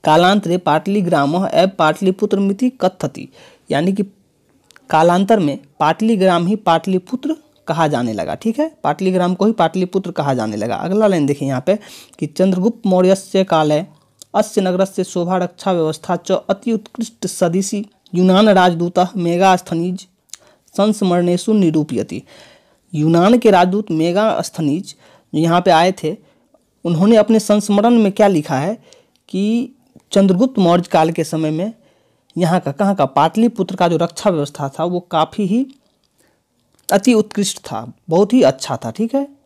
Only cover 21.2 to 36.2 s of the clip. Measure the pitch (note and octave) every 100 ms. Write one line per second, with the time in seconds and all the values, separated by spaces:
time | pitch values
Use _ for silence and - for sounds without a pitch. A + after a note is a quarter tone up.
21.2 | F3 F3 - A3 F3 D#3 D3+ A2+ - F#2+
22.2 | - - - _ _ _ _ D3+ D#3 E3
23.2 | F#3 A#3+ A3+ F#3+ F#3 G3 G#3+ D#3+ E3 F3+
24.2 | A3 - - - D3+ D#3 - - _ _
25.2 | _ D3+ E3 F3 F3+ D#3+ F3+ F#3+ D#3+ F#3
26.2 | _ _ _ _ _ _ E3+ D#3+ G3+ A3+
27.2 | G#3 A3 - G#3 G#3 G3+ A3+ A#3+ G#3 G3
28.2 | G#3 F3 D3 C#3 D#3 A3 _ _ _ _
29.2 | _ F#3 G3+ A#3 B3 _ _ - _ G#3
30.2 | G3 F3+ C4 C4 F3+ F3 F3 E3+ D#3+ E3+
31.2 | D#3 D#3+ D#3 D#3 G3+ A3+ _ _ _ _
32.2 | _ - E3+ F3+ D3 C#3 G3+ G3 C#3 -
33.2 | D#3+ G#3 A#3 A#3 F3+ F#3 E3+ E3 E3+ -
34.2 | G#3+ E3 C#3+ - C#3 - F3 F3+ - E3
35.2 | D#3 - G3 A3+ C4 - _ _ _ _